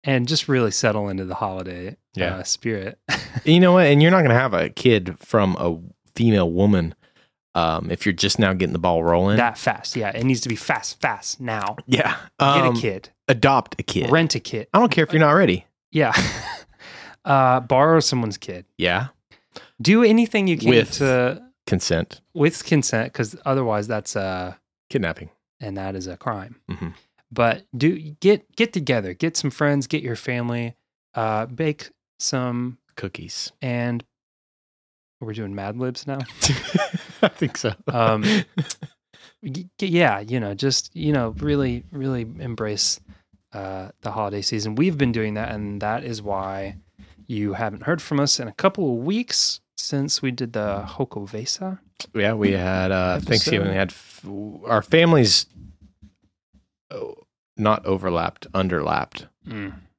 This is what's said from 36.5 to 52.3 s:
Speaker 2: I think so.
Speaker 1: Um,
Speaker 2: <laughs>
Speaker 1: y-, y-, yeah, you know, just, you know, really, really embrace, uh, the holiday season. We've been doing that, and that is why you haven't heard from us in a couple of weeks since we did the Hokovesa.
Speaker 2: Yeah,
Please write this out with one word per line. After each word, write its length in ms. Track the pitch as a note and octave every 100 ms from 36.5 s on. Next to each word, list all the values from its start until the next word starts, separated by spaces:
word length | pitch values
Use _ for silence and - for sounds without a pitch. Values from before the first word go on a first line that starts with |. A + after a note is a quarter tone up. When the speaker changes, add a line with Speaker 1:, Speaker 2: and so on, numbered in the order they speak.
| C3 - F#3 G3+ F3 - -
Speaker 2:
I 80 | G3+
think 260 | - D#3 -
so. 180 | A2+ G2 -
Speaker 1:
Um, 360 | A#2+ A2+ A2
Speaker 2:
<laughs> 20 | D3
Speaker 1:
y-, 180 | G#3+ - - C#3+ - - _ _ _ - _
y-, 240 | F#3 C#3 F3+ -
yeah, 400 | F#3+ E3+ D#3 G2+
you 220 | G#2+ B2
know, 120 | G#2
just, 400 | G2+ C3+ C3 -
you 200 | E3 D3+
know, 160 | C#3+ A#2 A2
really, 480 | D3 C#3+ C3 A#2+ -
really 340 | D3+ C3+ B2+ A2+ E3
embrace, 600 | C3 A2+ G#2+ G#2 - - - - _ _ _
uh, 380 | G2+ G2 F#2+ F#2+ -
the 100 | A2+
holiday 300 | G#2 G#2 G2+
season. 340 | G2 A2+ G#2+ G#2+
We've 220 | F3+ D3+
been 160 | B2+
doing 220 | A2+ G#2+ G#2+
that, 180 | A#2
and 280 | G#2+ G#2 G2+
that 220 | G#2 A2+
is 180 | B2+ A2
why 540 | G#2 G2 F#2+ G2 G2 F#2+ _ _ - _ -
you 280 | A2 G#2
haven't 300 | G2 A2+ G#2
heard 180 | - E3
from 180 | - C#3+
us 180 | C#3+ -
in 120 | A#2
a 40 |
couple 380 | - F#3+ G3 D#3 A#2
of 80 | C3+
weeks 560 | G#3+ B3 - - - _ -
since 440 | - C#3 C#3+ -
we 80 | C3+
did 220 | B2 A#2+
the 320 | A2+ G#2 G2+ G#2
Hokovesa. 960 | - C3+ G#2+ G2 A2 B2+ - F#3+ F#3 _ _ -
Speaker 2:
Yeah, 200 | A2 -